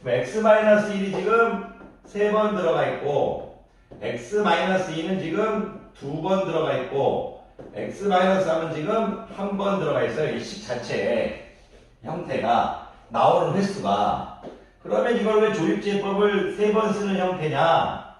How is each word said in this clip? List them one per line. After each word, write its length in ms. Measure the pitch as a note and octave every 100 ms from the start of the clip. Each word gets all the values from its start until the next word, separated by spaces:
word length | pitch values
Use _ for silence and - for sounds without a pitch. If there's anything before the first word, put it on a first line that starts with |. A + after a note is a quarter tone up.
그럼 140 | C3 C3+
X 180 | - G#3+
마이너스 540 | G#3+ G#3+ G#3+ G#3 G3+
일이 200 | G3 F#3+
지금 520 | F#3 G3+ A3+ A3+ G3+ - - - -
세 260 | - G3+ G#3
번 240 | G#3+ G#3 F#3+
들어가 300 | E3+ D#3 -
있고, 760 | - C#3 D3 - - - - - _ _ -
X 340 | - B2 - G#3
마이너스 540 | G3 - F#3 F#3 -
이는 280 | D#3+ E3 F#3+
지금 600 | D3+ F#3 A3 A3 - - -
두 260 | - C#3 D#3
번 220 | E3 F#3+ F3+
들어가 280 | D#3+ C#3+ B2+
있고, 680 | - C#3 C#3 - - - - - -
X 300 | - - -
마이너스 420 | G3 F#3 F#3 F#3+ F3
삼은 280 | E3 D#3+
지금 500 | D3+ D3+ A3 G3 - - -
한 200 | G3+ G3
번 220 | G3 F#3+
들어가 240 | D3+ C3+
있어요. 320 | - D3+ D3+
이 60 | A2+
식 240 | - - -
자체의 840 | B2 - B2+ - - - - - - - - - _
형태가, 880 | A#2 F3 - - A2+ A#2+ - - - - -
나오는 460 | A#2 - - D#3 F#3+
횟수가. 840 | F#3+ - - G3+ - - - - - - - _
그러면 340 | - - A#3+ A#3+
이걸 220 | G3+ G#3+
왜 100 | A3
조립제법을 1000 | - D#3+ - G3+ G3+ G3 G3 G#3 G3 F#3 -
세 160 | G#3
번 200 | G#3+ G#3+
쓰는 240 | - G3+ F#3+
형태냐? 920 | F#3 F3+ D3+ C3+ - E3 - - - -